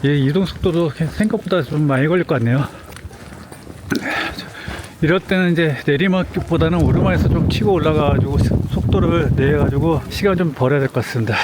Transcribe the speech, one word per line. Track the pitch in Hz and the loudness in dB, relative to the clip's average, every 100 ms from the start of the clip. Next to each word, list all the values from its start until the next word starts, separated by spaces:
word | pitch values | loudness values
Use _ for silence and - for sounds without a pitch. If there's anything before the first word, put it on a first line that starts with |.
이 | 139 147 | 2 2
이동 | 135 165 | 2 2
속도도 | 185 - 190 165 165 | -2 -2 -2 0 -2
생각보다 | - 156 - 214 220 180 185 | -2 -4 0 0 0 0 -2
좀 | 127 151 151 | 0 0 2
많이 | 131 151 | 2 2
걸릴 | 180 | 2
것 | 165 143 | 0 0
같네요. | 117 131 123 - - - - - - - - - - - - - - - - - - - - - - - | 2 2 0 -8 -20 -18 -18 -18 -18 -18 -18 -20 -20 -18 -6 -6 -4 -6 -8 -10 -14 -14 -14 -12 -14 -4
이럴 | 147 180 | 0 0
때는 | - 190 180 | 0 0 2
이제 | 170 160 135 - | 2 0 -2 0
내리막길보다는 | 143 190 185 175 - - 170 160 170 | 0 2 0 -2 -6 -2 0 2 2
오르막에서 | 160 170 185 175 - | 2 2 2 2 2
좀 | - - | 2 0
치고 | - 208 | 0 2
올라가가지고 | 180 156 156 147 143 143 143 | 2 2 2 2 2 2 2
속도를 | - - - - - 196 165 165 143 | 2 0 0 -2 0 2 2 2 2
내가지고 | 135 139 147 - 139 160 151 - | 2 2 2 2 2 0 0 -2
시간 | - 196 180 | -2 0 2
좀 | 175 | 0
벌어야 | 131 127 143 | 0 0 2
될 | 135 | 0
것 | 127 | -2
같습니다. | 113 123 107 107 | -4 -2 -2 -2